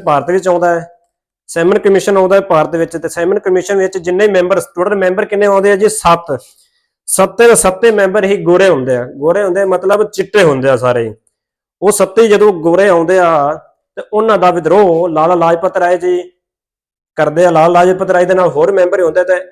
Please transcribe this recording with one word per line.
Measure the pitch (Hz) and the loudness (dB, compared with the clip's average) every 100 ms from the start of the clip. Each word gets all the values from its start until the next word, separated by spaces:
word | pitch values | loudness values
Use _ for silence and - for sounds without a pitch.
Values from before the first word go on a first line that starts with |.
ਭਾਰਤ | 170 143 160 | -2 -2 -2
ਵਿੱਚ | 185 180 | -2 0
ਆਉਂਦਾ | 175 175 | 0 0
ਹੈ। | 170 165 _ _ _ _ _ _ | -2 -6 _ _ _ _ _ _
ਸਾਈਮਨ | 170 170 214 | -2 0 0
ਕਮਿਸ਼ਨ | 208 196 196 196 | 2 0 2 0
ਆਉਂਦਾ | 185 196 | 2 0
ਹੈ | 196 | 2
ਭਾਰਤ | 160 151 165 | -2 0 -2
ਵਿੱਚ | 165 165 | -4 -6
ਤੇ | 160 | -10
ਸਾਈਮਨ | 170 170 202 | -4 -2 -2
ਕਮਿਸ਼ਨ | 196 185 185 202 | 0 -2 -2 -2
ਵਿੱਚ | 190 190 | -2 -4
ਜਿੰਨੇ | 170 185 214 | -6 0 2
ਮੈਂਬਰ, | 190 180 185 170 | 2 0 -2 -4
ਟੋਟਲ | - 185 202 | -6 -4 -2
ਮੈਂਬਰ | 185 185 | -2 -2
ਕਿੰਨੇ | 202 202 202 | -4 0 0
ਆਉਂਦੇ | 196 196 | 2 2
ਆ | 196 | 2
ਜੀ? | 208 | 0
ਸੱਤ। | - 170 170 - 131 - _ _ _ _ _ - | 0 0 0 -2 -10 -10 _ _ _ _ _ -8
ਸੱਤੇ | - 190 - 233 | -2 -2 2 4
ਦੇ | 226 | 4
ਸੱਤੇ | 185 185 233 | 2 0 0
ਮੈਂਬਰ | 208 196 202 | 2 0 0
ਹੀ | 196 196 | -2 -2
ਗੋਰੇ | 165 180 190 | 0 2 2
ਹੁੰਦੇ | 151 127 123 | 0 -2 -4
ਆ। | 123 - | -6 -6
ਗੋਰੇ | 147 185 | -2 -2
ਹੁੰਦੇ | 202 180 | -2 -2
ਆ | 196 | -2
ਮਤਲਬ | 180 190 202 208 | -2 -2 -2 -2
ਚਿੱਟੇ | - 190 214 | -6 -2 0
ਹੁੰਦੇ | 170 139 135 | 2 0 0
ਆ | 131 | 0
ਸਾਰੇ। | 127 120 113 104 _ _ _ _ _ _ | 0 -2 -4 -10 _ _ _ _ _ _
ਉਹ | 185 | -2
ਸੱਤੇ | 202 190 220 226 | 0 0 2 2
ਜਦੋਂ | 202 208 180 | 4 2 2
ਗੋਰੇ | 160 175 202 | 0 2 2
ਆਉਂਦੇ | 175 165 185 | 2 2 2
ਆ | 175 160 143 156 - _ _ - | 2 0 -2 -6 -12 _ _ -18
ਤੇ | - | -6
ਉਹਨਾਂ | 214 220 202 | -2 0 2
ਦਾ | 180 | 2
ਵਿਦਰੋਹ | 170 147 190 196 165 175 | 0 0 2 2 2 -2
ਲਾਲਾ | 156 165 | 0 0
ਲਾਜਪਤ | 175 170 170 185 185 | 2 0 0 -2 -2
ਰਾਏ | 175 180 | -2 -2
ਜੀ | 180 180 175 _ _ _ _ _ _ _ _ - | -2 -4 -6 _ _ _ _ _ _ _ _ -4
ਕਰਦੇ | 147 151 180 | -2 2 2
ਆ। | |
ਲਾਲਾ | 160 165 | 4 2
ਲਾਜਪਤ | 175 180 185 185 | 4 2 0 -2
ਰਾਏ | 180 | 0
ਦੇ | 180 | 0
ਨਾਲ | 185 180 | 2 0
ਹੋਰ | 143 170 | 0 0
ਮੈਂਬਰ | 196 180 190 | 2 0 0
ਹੀ | |
ਹੁੰਦੇ | 170 165 | 0 0
ਆ | |
ਤੇ | 180 180 180 | -2 -2 -4